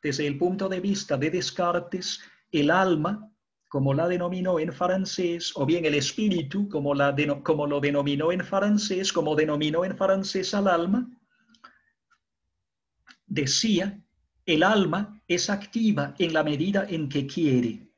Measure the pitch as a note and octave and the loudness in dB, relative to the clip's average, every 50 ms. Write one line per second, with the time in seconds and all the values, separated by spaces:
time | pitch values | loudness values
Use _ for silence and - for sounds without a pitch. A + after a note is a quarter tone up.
0 | _ D3+ C3+ C#3+ D3+ D3 C#3+ C#3+ E3+ F3+ F#3 G3+ G3 F#3+ F#3+ F#3 F3+ G3+ G3 F#3+ | _ -4 -4 -2 -2 -2 -2 0 0 -2 0 -2 -2 -4 -4 -4 -2 -2 -2 -2
1 | - - D3 C3 C3+ D#3 D#3 F#3 - - - - F3+ F3 F3 F3 E3+ - - F#3 | -2 -4 -2 0 0 0 -2 -2 -4 -4 -4 -2 0 0 0 -2 -4 -4 -8 -8
2 | F3+ - - - - - - _ _ _ - D#3 C#3+ D3 E3 F#3 F#3+ F#3+ F3 D#3 | -8 -8 -10 -10 -14 -20 -20 _ _ _ 0 0 2 4 4 4 4 4 2 2
3 | D3+ F3 G#3 G#3 - - _ _ _ _ _ _ _ _ - C#3 C3+ C#3 C3+ C#3+ | 0 -2 -2 -4 -8 -16 _ _ _ _ _ _ _ _ -2 0 2 2 2 2
4 | E3 F3 F3+ F3+ F3 F3 F#3 F#3 F3+ F#3 F3+ E3 D#3 E3+ D3 - F3+ F3+ F3+ F#3+ | 2 0 0 0 -2 -2 -2 -2 0 0 0 0 0 -2 -2 -2 0 0 2 0
5 | F#3+ F#3+ - - F#3 E3+ E3+ E3+ E3 - - - C#3 C#3 E3 F3 E3 D#3 D3 D3 | 0 -2 -2 -2 -2 0 -2 -2 -6 -8 -4 -2 0 2 2 2 2 2 0 2
6 | C3+ - - - G#3+ G#3+ F#3 E3+ D3+ C3+ - G3 G3+ G3+ - D3+ C#3 C#3+ C#3+ C#3 | 0 -2 -2 0 0 2 2 0 -2 -4 -2 -4 -4 -2 -2 -2 0 0 2 2
7 | C#3+ C#3+ C#3 C#3 D3+ D3 C#3+ C#3 - - D#3 D3 D3 C#3+ C#3+ C#3+ C#3 C#3+ C#3+ C#3+ | 2 2 2 0 0 0 -2 -4 0 0 0 0 0 -2 -2 0 0 0 0 2
8 | C#3 C#3+ C#3+ C#3+ D#3 E3 F3+ F#3 F3+ - - G3 G3+ G#3 G#3 G#3 G3+ - F#3+ F3+ | 0 0 0 0 0 0 0 0 -4 -2 -2 0 2 4 2 2 2 0 -2 -2
9 | F#3+ G3 - F3 D#3 D3+ D#3 D3 D3+ D#3 D3+ D3 D3+ D3+ D3+ E3 F3+ F#3+ G3 - | -2 -2 0 0 0 0 2 2 2 2 2 0 0 0 0 0 -2 -2 -2 -2
10 | F#3+ F#3+ F#3+ F#3+ F#3+ - - G3 F#3 - - G3+ G3+ G3 F3+ E3+ E3+ F3+ G3 B3+ | 2 2 2 2 0 -4 -4 -4 -4 -2 -2 0 2 4 2 2 2 2 0 0
11 | B3+ - - _ _ _ _ _ _ _ _ _ _ - _ _ _ _ _ _ | 0 -4 -10 _ _ _ _ _ _ _ _ _ _ -20 _ _ _ _ _ _
12 | _ _ _ _ _ _ _ _ _ _ _ _ _ _ _ _ _ _ _ _ | _ _ _ _ _ _ _ _ _ _ _ _ _ _ _ _ _ _ _ _
13 | _ - - _ _ _ - C#3+ D3 C3+ - - - A3+ G#3 E3+ F#3 G3+ G3+ - | _ -20 -20 _ _ _ -4 -4 -2 -2 -2 0 0 2 2 2 0 -2 -8 -12
14 | - _ _ _ _ _ _ _ _ - E3+ D#3 E3+ F#3+ A3 G#3+ F#3+ D#3+ D#3 F#3+ | -18 _ _ _ _ _ _ _ _ 0 2 4 4 4 4 4 2 2 0 -2
15 | G#3 - - - _ _ E3+ E3+ - - G3+ G3 - - - A#3 A3+ A3 G#3 - | -4 -6 -10 -20 _ _ -2 -2 0 -2 -4 -4 -6 -6 -4 0 2 2 2 2
16 | C#3+ C#3 - - F#3 E3 D#3+ D#3 D3+ D3+ D3 C#3 D#3 F#3+ G3 - - - F3+ D#3+ | 0 -4 -2 -2 -2 0 2 0 2 2 0 -2 0 0 0 0 -2 -2 -4 -4
17 | D3+ C#3 C3+ D3+ C#3 C#3 - - E3 D3 C3 B2 A#2+ A#2 G#2 - - - _ | -4 -2 -2 -2 -4 -2 -2 0 2 4 4 4 2 0 -4 -8 -14 -20 _